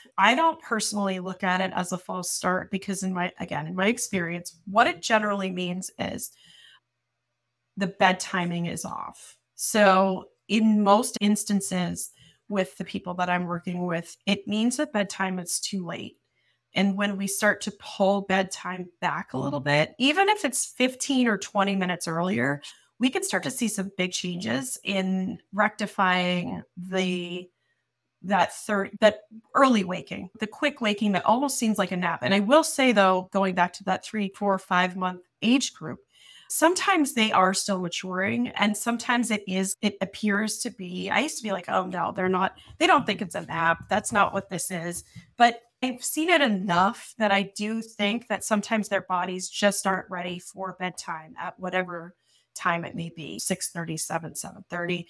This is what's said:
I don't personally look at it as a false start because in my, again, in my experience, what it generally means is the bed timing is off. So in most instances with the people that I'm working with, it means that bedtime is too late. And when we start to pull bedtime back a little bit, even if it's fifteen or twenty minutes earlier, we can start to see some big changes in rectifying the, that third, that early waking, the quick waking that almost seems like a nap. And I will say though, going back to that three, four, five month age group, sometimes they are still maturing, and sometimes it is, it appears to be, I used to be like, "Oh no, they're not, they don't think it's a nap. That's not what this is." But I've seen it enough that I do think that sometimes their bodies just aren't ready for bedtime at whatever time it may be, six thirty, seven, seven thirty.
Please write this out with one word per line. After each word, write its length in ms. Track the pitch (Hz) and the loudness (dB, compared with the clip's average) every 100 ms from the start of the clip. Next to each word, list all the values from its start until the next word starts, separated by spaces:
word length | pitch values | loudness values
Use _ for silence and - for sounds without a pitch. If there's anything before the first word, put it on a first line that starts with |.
| - - | -8 4
I 200 | 196 254 | 4 6
don't 260 | 330 320 | 2 0
personally 580 | - 220 - 208 196 185 | -4 -2 -2 -2 -2 -2
look 240 | 180 185 | -6 -4
at 180 | 190 185 | 0 0
it 100 | 185 | 0
as 180 | 180 175 | -2 -4
a 60 | 180 | -6
false 320 | - 185 175 | -6 -6 -4
start 400 | - 185 180 - | -2 0 0 -2
because 320 | 190 196 185 | -6 -4 -4
in 100 | 190 | -4
my, 200 | 180 180 - | -2 -4 -6
again, 260 | 180 147 156 | -6 -6 -4
in 100 | 185 | 0
my 120 | 196 | 0
experience, 680 | 240 - 190 170 175 175 - - | 0 -2 -2 -2 -6 -10 -14 0
what 200 | 202 262 | 2 4
it 160 | 349 | 0
generally 480 | - 220 214 202 190 | 0 2 2 -2 -2
means 400 | 180 180 180 - - | -4 -4 -4 -8 -6
is 340 | 202 202 - - _ - - _ _ _ _ _ _ _ _ _ _ - | -6 -6 -10 -14 _ -20 -20 _ _ _ _ _ _ _ _ _ _ -6
the 120 | 190 | -4
bed 320 | - 190 185 | 4 4 4
timing 480 | - 185 175 170 170 | -2 -2 -2 -2 -4
is 180 | - - | -6 -8
off. 500 | - - - - - _ - | -8 -10 -14 -20 -20 _ -8
So 720 | - 220 202 190 196 185 - _ - | 0 6 6 6 4 0 -6 _ 0
in 360 | 214 220 208 | 4 6 6
most 340 | 202 202 - - | 6 6 4 0
instances 880 | 208 208 - 202 - 180 175 175 - - _ _ - | 2 2 0 -2 0 -2 -2 -4 -10 -14 _ _ -4
with 280 | 202 185 - | -2 -2 -6
the 80 | 185 | -8
people 300 | 196 180 180 | -8 -6 -4
that 140 | 180 | 0
I'm 160 | 180 175 | 0 -2
working 420 | 170 180 175 180 | -4 -6 -4 -2
with, 280 | 165 165 - - | -4 -6 -6 -2
it 200 | 202 - | -2 -2
means 300 | 214 233 240 | 0 0 0
that 160 | 302 | -2
bedtime 460 | 214 196 - 190 185 | -2 -2 -4 -4 -4
is 200 | 175 - | -6 -6
too 240 | - 196 | -4 -6
late. 340 | 170 117 110 - _ _ _ _ _ - | -6 -10 -12 -18 _ _ _ _ _ 0
And 220 | 196 196 | 0 2
when 200 | 202 196 | -2 -2
we 80 | 196 | -4
start 360 | - 208 - | 2 2 2
to 100 | - - | -4 -10
pull 420 | - - 190 202 | -12 0 2 2
bedtime 680 | 196 190 190 - 180 180 180 _ | 2 0 0 -6 -8 -8 -10 _
back 340 | 180 151 - | -4 -2 -4
a 60 | 131 | -4
little 200 | 139 143 | -4 -2
bit, 360 | 139 147 156 - | 2 2 2 2
even 320 | 262 320 392 | 2 4 2
if 160 | 415 277 | 2 0
it's 200 | - - | -2 -4
fifteen 600 | - 254 254 - 262 240 | 0 0 0 0 2 4
or 100 | 202 | 2
twenty 380 | - 202 196 196 | 0 0 2 2
minutes 320 | 185 165 - | 0 -2 -2
earlier, 540 | 165 180 190 127 143 - - _ - | 0 0 2 0 -2 -8 -20 _ -2
we 100 | 254 | 0
can 140 | 381 | 0
start 200 | 381 190 | -2 -2
to 80 | 277 | -2
see 160 | 254 226 | -2 -2
some 240 | - 196 - | -2 -4 -4
big 140 | 180 | -4
changes 680 | - 180 175 214 254 262 - | -4 -6 -6 -4 -4 -4 -6
in 560 | - 196 190 185 190 - _ | -4 -2 0 -2 -2 -6 _
rectifying 1120 | 196 208 - 202 - 185 180 180 180 175 180 - - | 0 0 0 -4 2 2 4 2 0 -2 -8 -10 -14
the, 720 | 185 190 185 180 175 175 180 _ _ _ _ _ _ _ | -4 -2 0 -2 -6 -10 -12 _ _ _ _ _ _ _
that 300 | 180 190 175 | 0 2 2
third, 380 | - - 208 196 208 | -2 -2 -2 -2 4
that 220 | 214 - - 220 - - | 4 4 -4 -20 -2 6
early 280 | 269 226 | 6 6
waking, 460 | 180 180 - 190 190 - | 2 -4 -8 -10 -12 -8
the 60 | 214 | -8
quick 360 | - 294 294 | 0 0 2
waking 320 | 220 208 214 | -2 2 2
that 120 | 185 - | 2 4
almost 320 | 233 285 - | 4 2 0
seems 200 | 220 208 | 0 0
like 140 | 185 | -2
a 60 | 180 | -2
nap. 220 | 175 170 | -2 -2
And 120 | 127 | 0
I 80 | 202 | 2
will 220 | 202 294 | 6 4
say 280 | 302 - 262 | 4 2 4
though, 380 | 202 190 185 185 | 6 6 4 0
going 240 | 196 190 180 | 0 2 2
back 180 | 175 | 0
to 100 | - 190 | 0 -4
that 200 | 185 - | -4 -4
three, 240 | 220 196 - | -4 -4 -2
four, 240 | 202 190 | 0 0
five 360 | - 180 185 185 | 0 0 0 -2
month 260 | 185 180 _ _ | -6 -6 _ _
age 320 | 220 262 - | 2 2 0
group, 260 | - 156 - _ _ - - - | -8 -12 -12 _ _ -20 -20 -8
sometimes 640 | - 320 370 - 370 269 | 4 4 4 2 2 2
they 180 | 240 214 | 2 4
are 240 | - 185 196 | 6 4 2
still 240 | - 190 | 0 -2
maturing, 720 | 175 - 185 185 196 233 247 | -2 -6 -4 -2 0 0 -2
and 280 | - 214 208 | 0 0 2
sometimes 540 | - 233 - 240 220 | -2 -2 0 0 0
it 120 | 208 - | -2 -2
is, 280 | 190 190 - | -2 -2 -2
it 160 | 208 202 | -2 -2
appears 600 | 196 - 214 202 214 - | -6 -2 0 0 0 -4
to 100 | 240 | -8
be, 400 | - 180 180 190 | -8 -10 -8 -2
I 120 | - | 0
used 160 | 302 - | 0 -4
to 60 | |
be 80 | 220 | -4
like, 180 | 190 175 | -4 -2
"Oh 180 | 190 185 | -2 -2
no, 240 | 180 - - | -4 -4 -2
they're 140 | 185 | 0
not, 300 | 185 190 - - - | 0 0 -4 -18 0
they 100 | 349 | 4
don't 180 | 302 226 | 4 2
think 160 | 190 | -4
it's 140 | 180 175 | -6 -8
a 60 | |
nap. 480 | 160 165 165 165 - | -6 0 0 0 0
That's 220 | 196 202 | -2 2
not 200 | 214 196 | 2 2
what 180 | 196 190 | 0 -6
this 200 | 180 - | -6 -6
is." 340 | 180 170 175 - - - - | -6 -6 -8 -12 -20 -12 4
But 240 | 240 233 - _ | 6 6 -8 _
I've 220 | 254 247 | -6 -4
seen 260 | - - 320 | -4 -2 4
it 120 | 339 | 4
enough 720 | 269 196 196 170 196 233 - - | 4 2 2 4 2 0 -12 -2
that 140 | 208 | 2
I 200 | 196 196 - | 2 0 -4
do 260 | 208 226 | -4 -4
think 460 | 220 - 208 233 - | -8 -2 -2 -2 -4
that 160 | 196 | -6
sometimes 460 | - 214 - 226 196 | 0 -2 0 -2 0
their 120 | 196 | -4
bodies 480 | - 180 180 185 185 | -2 -4 -4 -6 -8
just 380 | - 202 196 196 | 0 0 2 -2
aren't 240 | 185 - | -2 -4
ready 260 | 180 180 180 | -8 -6 -8
for 380 | - 185 190 180 | -12 -10 -10 -6
bedtime 560 | 180 175 - 160 160 - | -8 -8 -10 -12 -12 -12
at 180 | 175 - | -12 -8
whatever 540 | 180 185 180 170 170 - _ _ _ | -4 -4 -4 -8 -12 -18 _ _ _
time 300 | - 180 170 | -6 -2 -2
it 120 | 170 165 | -4 -8
may 140 | 170 - | -10 -10
be, 240 | 147 - | -10 -8
six 300 | - 185 - | -4 -4 -4
thirty, 260 | 170 165 160 | -6 -6 -6
seven, 400 | - 165 160 - | -4 -6 -6 -10
seven 300 | - - - | -12 -16 -10
thirty. 380 | 175 175 175 | -6 -4 -4